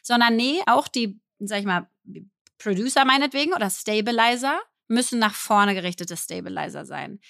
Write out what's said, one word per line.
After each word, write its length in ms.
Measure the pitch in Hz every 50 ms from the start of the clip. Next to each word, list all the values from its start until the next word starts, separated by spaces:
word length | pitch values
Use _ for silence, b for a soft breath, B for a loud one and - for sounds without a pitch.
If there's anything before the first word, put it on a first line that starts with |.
sondern 340 | B - 240 240 240 233 226
nee, 240 | 226 240 262 294 359 -
auch 220 | - 240 269 294 -
die 320 | - 254 233 202 196 - _ _ _ -
sag 200 | 208 202 214 202
ich 60 | 202
mal, 220 | 202 180 175 175 _ _ _ _ - - 160 190 _ _ _ _ _ _ -
Producer 460 | - 214 196 180 226 262 - - 269
meinetwegen 480 | 262 262 269 285 277 277 277 294 320
oder 180 | 370 - 214 190
Stabilizer 880 | - - - 220 214 214 208 233 233 226 226 233 240 240 254 269 302 359 466 _ _ _ _ -
müssen 300 | 226 240 240 - 247 233
nach 160 | 220 208 202
vorne 400 | - - - 220 208 202 202 196
gerichtete 420 | 185 175 180 175 - 175 170 170
Stabilizer 680 | - - - 165 - 156 185 190 165 151 - - 147 147
sein. 360 | 135 143 143 139 143 - - b